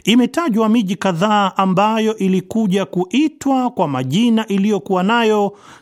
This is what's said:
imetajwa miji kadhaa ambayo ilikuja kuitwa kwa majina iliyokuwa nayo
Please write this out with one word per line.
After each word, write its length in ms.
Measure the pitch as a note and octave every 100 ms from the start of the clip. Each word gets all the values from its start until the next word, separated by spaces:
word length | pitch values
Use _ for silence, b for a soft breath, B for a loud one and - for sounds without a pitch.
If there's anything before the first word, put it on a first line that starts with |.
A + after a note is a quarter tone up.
imetajwa 640 | - C4 B3 D#4+ E4+ G#3+ A3
miji 280 | A#3+ F#3+ F#3+
kadhaa 560 | G3 E3 G#3+ G#3 F#3+ -
ambayo 600 | F#3+ F#3 G#3+ A3 A3 G#3+
ilikuja 680 | F#3+ F#3 F#3 A3+ A3 G3
kuitwa 880 | F#3+ F3+ F3+ B3+ D#4 D4+ C#4 C4 B3
kwa 180 | B3 E3
majina 580 | C3 C3 F3 A#3+ A3 A3
iliyokuwa 560 | G3 G3+ G3 G3 F#3
nayo 500 | F#3+ A#3 A3 G#3+ G3+ G3+ B B